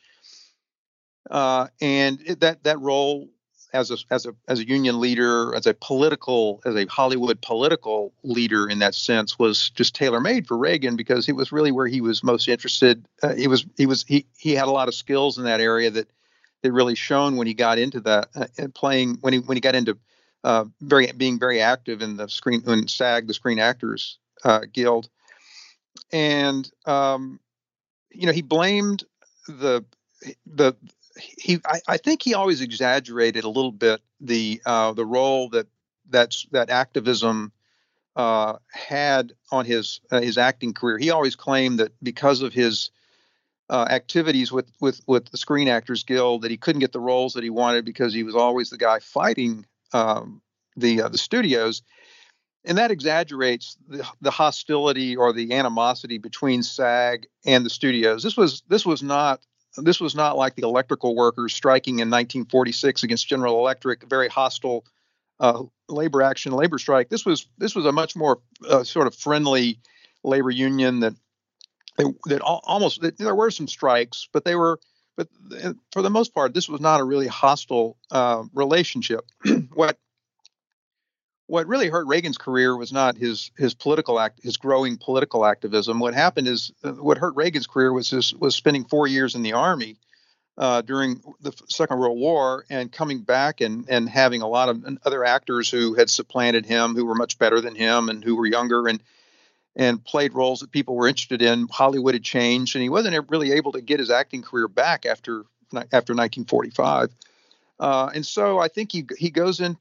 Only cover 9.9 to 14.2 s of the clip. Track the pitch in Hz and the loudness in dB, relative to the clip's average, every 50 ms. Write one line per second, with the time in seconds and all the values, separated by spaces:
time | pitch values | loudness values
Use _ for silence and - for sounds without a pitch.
9.9 | - - 147 131 117 117 139 202 254 247 - - 117 117 135 160 175 151 131 123 | 0 0 0 0 0 0 0 0 0 0 0 -2 -2 -2 0 0 0 0 0 -2
10.9 | 120 117 113 - - 120 107 - 143 135 131 - 143 151 151 143 131 127 131 117 | -2 -4 -2 0 0 0 0 -2 -2 -2 -4 -2 0 2 2 2 2 2 0 0
11.9 | 127 131 117 113 110 - - 127 120 - - - 120 120 - 131 - - 131 123 | -2 -2 0 0 -2 0 2 2 2 2 2 0 -2 -2 -2 -6 0 4 6 6
12.9 | 117 113 - _ _ _ - 147 - 117 131 139 131 127 143 - - - 139 131 | 6 4 -2 _ _ _ -2 -2 0 0 2 2 2 2 2 -2 0 0 2 2
13.9 | 135 127 - - 143 143 | 2 0 0 0 0 0